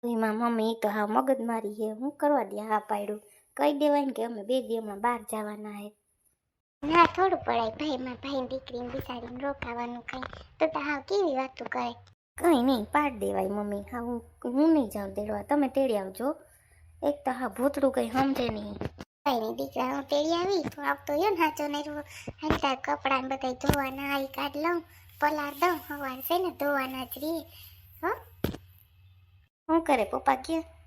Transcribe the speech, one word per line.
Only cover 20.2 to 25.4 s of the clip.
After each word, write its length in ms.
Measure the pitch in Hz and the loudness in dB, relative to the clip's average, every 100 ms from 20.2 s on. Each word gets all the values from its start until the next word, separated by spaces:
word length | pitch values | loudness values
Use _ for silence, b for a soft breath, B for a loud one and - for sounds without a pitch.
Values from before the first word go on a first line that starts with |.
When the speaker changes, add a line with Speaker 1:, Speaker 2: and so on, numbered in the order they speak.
| 311 | 2
Speaker 2:
આવી, 300 | 339 359 392 | 2 2 0
તું 220 | 269 - | -2 -4
આવતો 280 | 285 277 - | -2 0 0
રહ્યો 180 | 294 392 | 2 2
ને 60 | 359 | 4
હાચો 320 | 320 311 294 | 2 2 -4
ને 140 | 294 | -2
રૂ-, 220 | 302 294 294 B B - | -4 -8 -10 B B -8
હાલ 160 | 311 311 | -2 2
તાર 180 | - - | 2 0
કપડાં 460 | - 285 269 262 | -2 -2 2 0
ને 140 | 262 269 | 0 -4
બધાય 180 | 262 | -4
ધોવાના, 600 | 254 277 277 269 269 277 | -4 2 2 2 -4 -2
આ 40 | 277 | -2
ઈ 80 | 269 | -2
કાઢ 300 | - 277 285 | -4 -4 0
લઉં, 280 | 320 349 330 b b - | 0 0 -2 b b 0
પલાળ 340 | 294 302 | 0 2